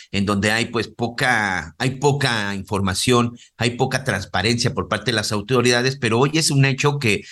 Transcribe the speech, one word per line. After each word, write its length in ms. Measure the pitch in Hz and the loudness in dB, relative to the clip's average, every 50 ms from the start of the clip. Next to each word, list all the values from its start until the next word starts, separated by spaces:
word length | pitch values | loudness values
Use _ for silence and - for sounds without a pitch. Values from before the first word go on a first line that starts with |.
| - - | -14 -6
en 140 | - 98 101 | -4 -2 0
donde 260 | 101 104 98 95 104 | 0 2 2 2 2
hay, 140 | 107 113 117 | 2 0 -2
pues, 220 | - - 113 101 | -2 -2 -4 -4
poca, 880 | - - - 117 120 120 - 139 127 123 110 104 98 92 87 80 80 - | -4 -6 -6 -4 -4 -2 -2 0 0 2 2 0 0 -2 -4 -6 -8 -6
hay 140 | - 127 131 131 | -4 -4 -4 -2
poca 580 | - 151 147 139 143 139 127 117 107 101 101 101 | 0 2 2 2 2 0 0 0 -2 -2 -4 -6
información, 840 | 98 92 - 104 95 98 95 92 - - 127 123 120 120 117 117 - - - _ | -8 -6 -4 -2 -2 0 0 -2 0 2 4 4 4 4 2 -2 -8 -18 -14 _
hay 200 | - 113 120 120 | -2 -2 -2 0
poca 260 | 123 135 - - 131 - | 0 -2 -2 -2 -4 -2
transparencia 680 | 127 98 92 90 - - 92 95 113 120 120 - 110 - | -2 -4 -4 -4 -4 -4 -2 0 0 0 0 0 -2 -2
por 140 | 98 82 | -4 -4
parte 240 | 76 107 101 - 131 | -2 -4 -4 -2 -2
de 40 | 113 | -2
las 160 | 107 104 - | -2 -2 -2
autoridades, 680 | 110 104 98 - 131 120 120 123 123 120 123 123 139 | -4 -4 -2 0 2 2 4 4 4 2 2 0 -2
pero 200 | 143 123 110 110 | -2 -2 0 2
hoy 140 | 117 139 151 151 | 2 2 2 2
es 160 | 160 151 - | 0 0 2
un 160 | 143 139 135 | 4 4 4
hecho 320 | 135 131 131 - 147 143 | 4 2 0 0 0 0
que 240 | 143 131 110 98 - - - | 0 0 0 0 -2 -4 -8